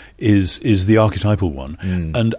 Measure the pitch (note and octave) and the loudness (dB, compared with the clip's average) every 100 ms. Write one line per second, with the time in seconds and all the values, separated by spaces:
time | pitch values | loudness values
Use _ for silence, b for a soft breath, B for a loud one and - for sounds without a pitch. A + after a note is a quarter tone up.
0 | B - A2+ G2+ F#2 - - G2+ F#2+ A2 | B -4 2 2 2 -4 0 0 4 4
1 | A2 - G#2 G#2 F2+ C2+ C2+ D#2 F#2+ F2+ | 2 0 -2 0 -2 -4 -12 -8 -4 -4
2 | D#2+ D#2+ A2+ | -2 -2 -2